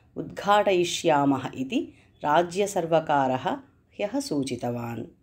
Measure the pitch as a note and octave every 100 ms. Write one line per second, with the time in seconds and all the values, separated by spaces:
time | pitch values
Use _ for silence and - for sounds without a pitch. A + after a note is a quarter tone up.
0 | _ - D#3+ F3 G3+ G#3 G3+ F3+ E3+ -
1 | E3+ D3 C#3+ C3 B2+ - C3 D4 E3+ -
2 | _ _ D3 D#3 F3 F3+ G3 G3 E3 D#3+
3 | D#3 C#3+ C3 B2+ F3+ C#4 - _ _ -
4 | G3+ C#4 C#4 D3 C3 A#2+ A#2+ A#2+ A#2 A#2
5 | A#2 -